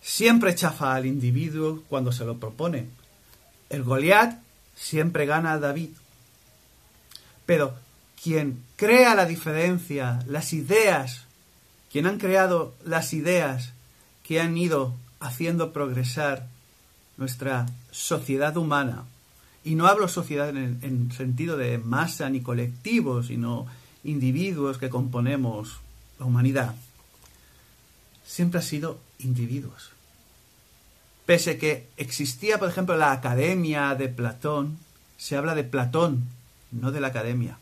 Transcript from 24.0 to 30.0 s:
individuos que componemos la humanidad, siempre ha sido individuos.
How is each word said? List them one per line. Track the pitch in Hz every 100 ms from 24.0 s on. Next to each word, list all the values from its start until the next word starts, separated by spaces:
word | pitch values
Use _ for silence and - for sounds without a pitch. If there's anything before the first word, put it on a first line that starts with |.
individuos | - 151 127 131 196 165 139 127
que | 131
componemos | 127 123 123 123 139 123 107 104 - - - - -
la | 127
humanidad, | 123 127 135 117 - - - _ - - - - - - _ _ _ _ -
siempre | - - 175 175
ha |
sido | 170 151 160 - - _
individuos. | 127 123 117 135 - - - -